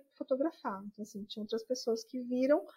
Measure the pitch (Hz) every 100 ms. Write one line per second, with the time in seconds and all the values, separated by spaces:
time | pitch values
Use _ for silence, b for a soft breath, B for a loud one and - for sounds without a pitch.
0 | _ - 285 262 320 - 247 196 208 -
1 | 214 196 208 220 208 226 220 247 240 226
2 | - 254 247 247 262 302 B